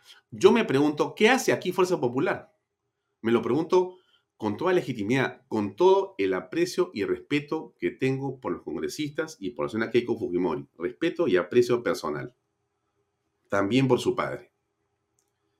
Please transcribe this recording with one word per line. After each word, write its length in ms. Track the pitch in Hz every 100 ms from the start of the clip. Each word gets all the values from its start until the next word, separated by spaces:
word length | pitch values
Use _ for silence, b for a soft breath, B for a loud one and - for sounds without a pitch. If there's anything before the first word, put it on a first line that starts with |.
| b b _
Yo 200 | 107 190
me 120 | 226
pregunto, 500 | - 135 151 147 143
¿qué 160 | - 214
hace 220 | 254 -
aquí 220 | 127 180
Fuerza 260 | 180 175 165
Popular? 560 | 123 127 190 160 - _ _ _ _ _ _ _
Me 120 | 110
lo 80 | 117
pregunto 560 | 110 139 160 185 180 B B B B _
con 180 | 107 104
toda 160 | 170
legitimidad, 760 | 180 135 110 101 131 120 - _
con 260 | 110 104 -
todo 400 | 185 196 190 -
el 160 | 95
aprecio 580 | 90 - 165 165 - 180
y 100 | -
respeto 720 | - 120 - 147 147 156 156 _
que 140 | 87
tengo 480 | - 131 135 139 -
por 140 | 95
los 80 | 82
congresistas 720 | 78 78 78 - 151 151 156 -
y 80 | 92
por 160 | - -
la 60 |
señora 200 | 110 110
Keiko 260 | 120 120 113
Fujimori. 480 | 85 87 87 73 69 -
Respeto 500 | 87 - 165 165 160
y 80 | 90
aprecio 480 | 87 120 120 120
personal. 500 | 92 82 80 71 64 - _ _ _ _ _ _ _ _ _ _ _
También 400 | 101 98 127 131
por 100 | 123
su 160 | 95 90
padre. 380 | 71 67 - _ _ _ _ _ _ _ _ _ _